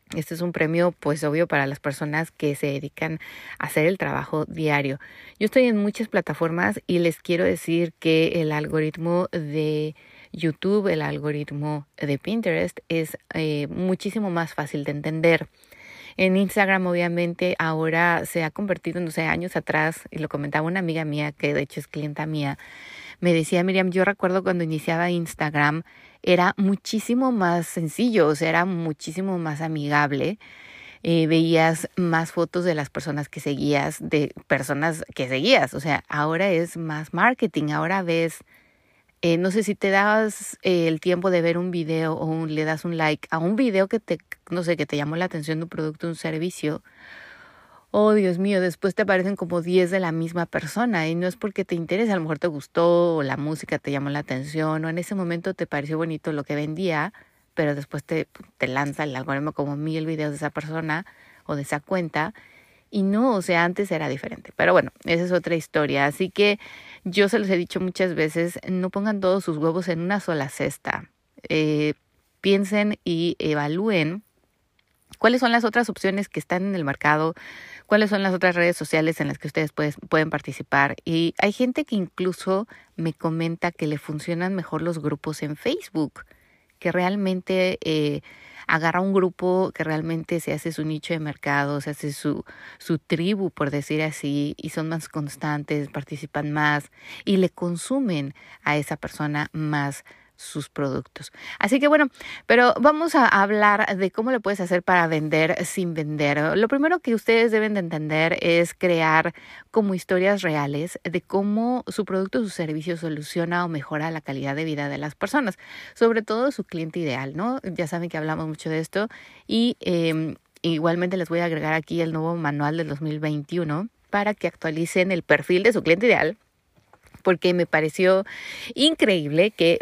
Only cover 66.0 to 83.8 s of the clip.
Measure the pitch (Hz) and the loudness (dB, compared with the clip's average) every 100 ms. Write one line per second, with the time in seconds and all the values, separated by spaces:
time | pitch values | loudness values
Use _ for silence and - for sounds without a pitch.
66 | 143 143 190 - 208 214 - - - - | 0 0 -2 2 2 2 -6 -20 -20 -12
67 | 185 190 202 226 196 180 175 185 185 185 | -2 2 4 4 2 0 0 -2 -2 0
68 | 185 160 156 165 170 - - 185 185 196 | 0 0 0 0 -2 -4 -4 -2 -2 -2
69 | 214 202 185 196 180 151 165 175 175 165 | -2 0 2 2 0 0 0 0 -2 -2
70 | 180 202 180 156 139 - 143 - - - | -2 -2 -2 -2 -4 -4 -6 -4 -6 -6
71 | - _ _ - - 156 151 151 151 - | -8 _ _ -14 -2 0 2 2 0 -2
72 | _ _ _ _ 196 196 190 208 208 - | _ _ _ _ 2 2 2 0 0 -2
73 | 180 165 170 - 156 151 147 170 220 185 | -2 0 0 0 0 0 0 0 0 2
74 | 151 202 - _ _ _ _ _ _ _ | 0 -4 -12 _ _ _ _ _ _ _
75 | _ - 226 247 247 233 226 240 220 - | _ 2 4 4 4 4 2 2 0 0
76 | 190 196 196 214 - 180 196 185 143 - | 0 0 -4 -6 -2 -2 0 -2 -2 0
77 | 147 151 160 - - - - - - 208 | 2 4 2 -4 -12 -20 -20 -18 2 2
78 | 208 202 190 185 185 175 175 170 156 160 | 4 2 0 2 2 4 2 2 0 2
79 | 160 156 143 143 151 160 151 - 151 - | 2 0 -4 -6 -6 -2 -2 -2 -2 -4
80 | - 160 156 147 - - - 139 139 - | 0 2 2 -2 -6 -12 0 2 2 0
81 | - 165 165 - 202 202 254 302 294 208 | -4 0 0 0 0 2 0 0 -2 -2
82 | 175 - 185 - 185 190 226 - _ - | -2 -2 -4 -2 -2 -2 -2 -12 _ -6
83 | 165 - 165 160 165 165 175 - | -6 -2 -2 -2 -2 -2 -4 -2